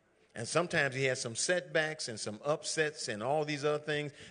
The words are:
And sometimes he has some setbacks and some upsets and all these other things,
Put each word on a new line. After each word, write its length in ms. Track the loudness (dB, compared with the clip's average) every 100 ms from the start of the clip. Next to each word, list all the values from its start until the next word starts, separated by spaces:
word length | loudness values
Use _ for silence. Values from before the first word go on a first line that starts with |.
| _ _ _ -8
And 120 | 0
sometimes 480 | 2 2 2 2 2
he 100 | 2
has 160 | 2
some 140 | -2 0
setbacks 720 | 2 2 2 0 0 -2 -6
and 120 | -6
some 200 | -6 -4
upsets 640 | 0 0 0 2 0 0 -4
and 140 | -2
all 240 | 0 0 0
these 180 | 0
other 200 | 0 0
things, 280 | 0 -2 -2 -8 -16